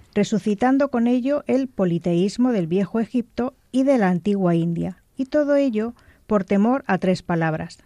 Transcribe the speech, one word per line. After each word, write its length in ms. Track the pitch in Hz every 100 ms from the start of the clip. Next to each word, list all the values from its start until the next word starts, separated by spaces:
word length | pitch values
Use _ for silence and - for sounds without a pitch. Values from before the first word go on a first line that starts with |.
| -
resucitando 720 | 208 202 214 220 202 247 269 277
con 200 | 240 240
ello 360 | 254 254 285 -
el 220 | 254 262
politeísmo 880 | - 185 170 175 170 196 - 254
del 140 | 220 160
viejo 340 | 185 196 226
Egipto 520 | 226 247 226 - 254 - _
y 100 | 254
de 140 | 269 262
la 100 | 185
antigua 480 | 175 208 202 180 170
India, 480 | 170 170 170 - _ -
y 80 | 262
todo 320 | 302 285 285
ello 360 | 277 208 226 - _ _ -
por 200 | 214 185
temor 400 | 196 220 269 -
a 100 | 185
tres 220 | 185 180
palabras: 580 | - 170 160 156 165 -